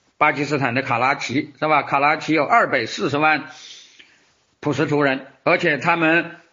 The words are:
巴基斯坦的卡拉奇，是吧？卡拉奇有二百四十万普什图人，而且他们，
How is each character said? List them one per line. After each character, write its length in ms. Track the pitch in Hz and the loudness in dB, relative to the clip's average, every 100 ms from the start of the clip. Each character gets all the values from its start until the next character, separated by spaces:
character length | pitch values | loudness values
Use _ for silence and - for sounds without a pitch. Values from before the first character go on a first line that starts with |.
| _ - | _ -2
巴 140 | 151 | 0
基 120 | 139 | 0
斯 140 | 143 139 | -2 -2
坦 160 | 131 | -2
的 80 | 123 | -2
卡 160 | 127 117 | -2 0
拉 160 | 127 | 0
奇， 380 | 139 - 131 - - | -2 -4 -6 -6 -6
是 80 | 156 | 0
吧？ 180 | 147 | 0
卡 160 | 131 143 | 0 0
拉 160 | 143 156 | 2 0
奇 180 | 151 | 0
有 100 | 156 | 0
二 240 | 139 233 170 | 4 2 4
百 160 | 135 | 0
四 240 | 113 - 180 | -2 -4 -2
十 80 | 143 | 2
万 280 | 156 147 - - - - - _ - _ _ _ _ - | 2 0 -4 -18 -20 -20 -20 _ -20 _ _ _ _ -8
普 140 | 151 | -4
什 100 | 131 151 | -2 0
图 160 | 147 | 2
人， 240 | 143 135 - _ | 2 0 -8 _
而 120 | 151 180 | 0 2
且 220 | 175 143 | 2 0
他 180 | 170 170 | 0 2
们， 360 | 160 165 165 - _ | 2 2 0 -14 _